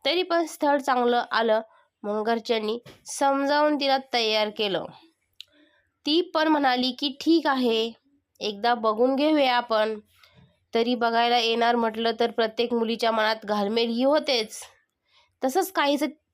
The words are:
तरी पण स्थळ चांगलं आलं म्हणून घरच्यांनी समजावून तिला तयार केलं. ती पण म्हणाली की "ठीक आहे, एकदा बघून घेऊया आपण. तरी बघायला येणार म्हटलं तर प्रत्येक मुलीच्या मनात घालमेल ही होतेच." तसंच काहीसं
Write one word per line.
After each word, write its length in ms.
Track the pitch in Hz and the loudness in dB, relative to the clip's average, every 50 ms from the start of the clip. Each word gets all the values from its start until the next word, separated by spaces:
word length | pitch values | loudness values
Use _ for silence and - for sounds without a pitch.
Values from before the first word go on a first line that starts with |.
| - | -4
तरी 180 | 269 320 359 | -2 -2 -2
पण 240 | 370 370 339 339 339 | -2 0 0 -2 -2
स्थळ 320 | 311 - - - 294 285 294 | -2 -4 -2 0 2 2 2
चांगलं 460 | 269 - 254 247 247 240 240 240 - - | 0 0 0 2 2 2 2 0 0 0
आलं 300 | - 214 226 226 214 220 226 - _ _ _ _ _ _ | -2 0 0 2 0 0 -2 -6 _ _ _ _ _ _
म्हणून 200 | - 208 208 214 | -8 -6 -4 -4
घरच्यांनी 560 | 214 226 233 226 220 - 233 220 214 214 220 240 - - - _ - | -2 -2 -2 -2 -2 -2 -2 -2 -2 -4 -6 -8 -10 -16 -20 _ -16
समजावून 720 | - - - 285 277 277 277 277 277 294 294 302 302 302 | -12 -4 -2 0 0 2 2 0 0 2 2 2 2 0
तिला 220 | 277 285 277 269 269 269 - | 0 0 0 0 -2 -2 -2
तयार 380 | - 240 233 220 214 214 214 208 208 | -2 -2 0 0 0 0 0 -2 -2
केलं. 280 | - 214 202 185 160 - - - - _ _ _ _ _ _ _ - - _ _ 294 302 _ _ _ _ _ _ _ - | -4 -4 -2 -2 -4 -6 -8 -14 -20 _ _ _ _ _ _ _ -20 -20 _ _ _ _ _ _ _ _ _ _ _ -4
ती 140 | 294 294 339 | 0 0 0
पण 280 | 359 349 - 320 311 320 | 0 0 0 0 2 2
म्हणाली 420 | 311 294 285 262 247 254 254 262 | 2 2 2 2 2 0 0 -2
की 180 | 247 - 285 285 | -4 -4 -6 -6
"ठीक 380 | 262 - - 302 330 330 277 | -6 -2 0 2 2 4 2
आहे, 460 | 311 269 262 254 240 226 226 220 233 233 _ _ _ _ _ _ _ _ - | 2 0 0 0 0 0 0 -2 -4 -6 _ _ _ _ _ _ _ _ -10
एकदा 340 | - 208 208 202 208 233 240 | -8 -8 -6 -2 0 0 0
बघून 420 | 226 220 220 214 214 247 262 269 | 0 0 0 0 2 2 2 2
घेऊया 400 | 262 294 311 311 302 277 262 247 | 2 2 2 2 2 2 2 2
आपण. 440 | 240 240 240 226 214 214 220 220 214 - _ _ _ _ - _ - - _ _ _ _ _ - | 0 0 0 0 0 0 0 -4 -8 -12 _ _ _ _ -20 _ -20 -20 _ _ _ _ _ -2
तरी 200 | 233 226 240 247 | 0 0 0 0
बघायला 440 | 226 233 233 226 233 233 240 240 247 | 0 0 0 2 2 2 4 2 2
येणार 380 | 226 226 226 233 233 233 240 | 2 2 0 2 2 2 2
म्हटलं 340 | 240 226 226 220 220 226 226 226 220 | 2 0 0 -2 -2 -2 -2 0 0
तर 100 | 233 233 | -2 -2
प्रत्येक 440 | 226 - 226 220 220 - 240 233 240 | 0 0 -2 -2 0 -2 -2 0 0
मुलीच्या 360 | 233 226 220 233 220 233 226 | 0 0 -2 -2 -2 0 0
मनात 260 | 220 220 214 220 220 220 - | 0 2 0 0 -2 -2 -4
घालमेल 440 | 202 208 208 202 202 220 233 233 233 | -4 -2 -2 -2 0 0 0 0 0
ही 160 | 233 233 254 | 0 0 2
होतेच." 560 | 269 294 311 302 302 269 233 220 214 - - - - _ _ _ _ _ _ _ _ _ _ _ _ _ - - | 2 2 2 2 0 -2 -2 -2 -4 -10 -18 -20 -20 _ _ _ _ _ _ _ _ _ _ _ _ _ -6 -4
तसंच 280 | 262 262 370 370 359 | -2 0 0 -2 -2
काहीसं 340 | - 339 294 285 294 285 294 302 302 _ _ _ | 0 0 0 2 0 0 -2 -4 -6 _ _ _